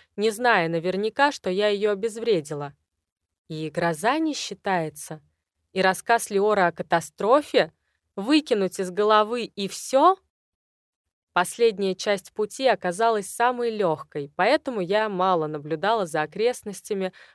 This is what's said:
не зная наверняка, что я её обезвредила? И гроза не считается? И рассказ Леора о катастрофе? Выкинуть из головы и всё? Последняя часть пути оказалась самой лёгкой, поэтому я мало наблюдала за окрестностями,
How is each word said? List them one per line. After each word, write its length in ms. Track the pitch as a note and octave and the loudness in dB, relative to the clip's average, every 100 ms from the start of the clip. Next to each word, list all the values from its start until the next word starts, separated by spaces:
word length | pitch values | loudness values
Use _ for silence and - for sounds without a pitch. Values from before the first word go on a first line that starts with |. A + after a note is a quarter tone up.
| _ | _
не 160 | - G#3+ | -4 -2
зная 380 | G#3+ B3 G#3 E3 | 0 2 2 2
наверняка, 640 | E3 F3 F#3 G#3+ - C#4+ | -2 -2 -2 -4 2 0
что 160 | - F#3+ | 0 -4
я 200 | F#3 G#3 | 0 0
её 240 | G#3 G#3 | 2 0
обезвредила? 840 | G3+ A3 G#3+ A3 F#3 D3 D3 C#3+ - _ _ _ _ _ _ _ | -2 -4 -4 0 0 0 -8 -10 -14 _ _ _ _ _ _ _
И 220 | D#3 D#3 | -8 -6
гроза 480 | D#3 E3+ D#3 G#3 D4+ | -2 -2 0 0 0
не 160 | D#4+ | -2
считается? 880 | C#4 - G3 G3+ F#3 D#3 D3 - D#3 _ _ _ _ _ | -4 -10 -8 -4 -2 -2 -8 -16 -16 _ _ _ _ _
И 80 | F#3+ | 0
рассказ 480 | F#3 F#3 - A#3 - | 2 0 0 0 2
Леора 380 | G3 G#3 G3+ F3 | 0 2 4 2
о 60 | |
катастрофе? 1000 | E3 F3 E3+ - - G3 C#4 C#4+ B3+ E3 _ _ _ _ | 0 -2 -2 -2 -4 2 4 4 0 0 _ _ _ _
Выкинуть 640 | - G3+ D#4 D4+ A3 F#3+ - | -10 2 2 2 0 0 -2
из 120 | F#3 | -6
головы 540 | F3 G#3 G#3+ G#3+ B3 | 0 4 4 4 -2
и 240 | A3 - G3 | -6 -6 -8
всё? 500 | - - C4 E4 F#4+ _ _ _ _ _ _ _ _ _ _ _ | -8 0 4 4 4 _ _ _ _ _ _ _ _ _ _ _
Последняя 640 | F3 F3+ - A#3 G3 G3 | -2 -2 2 0 2 -4
часть 380 | F#3 G#3+ G3+ - | -2 -2 -2 -4
пути 320 | - G#3+ - C4 | -6 -6 0 0
оказалась 640 | G3+ F3+ F3 A3+ A3 F#3+ | 2 -2 0 0 0 -4
самой 400 | - A#3+ B3 A#3+ | -2 0 0 -4
лёгкой, 600 | A3 F#3 D3+ - D3+ C#3+ - | -2 -2 -2 -6 -10 -8 0
поэтому 440 | G3 D#4 - A3+ | 2 2 0 -4
я 280 | E3+ G#3 A3 | 0 0 0
мало 380 | F#3 F#3+ F3+ D#3 | 0 2 2 0
наблюдала 580 | D3+ D3 D#3 F#3+ A3+ | -6 -6 -4 0 0
за 180 | F3 D#3 | 0 -2
окрестностями, 920 | D#3 E3+ A3+ B3 G#3 F#3+ - G3 F#3 - - | -4 -2 -2 -2 -10 -14 -8 -6 -6 -8 -20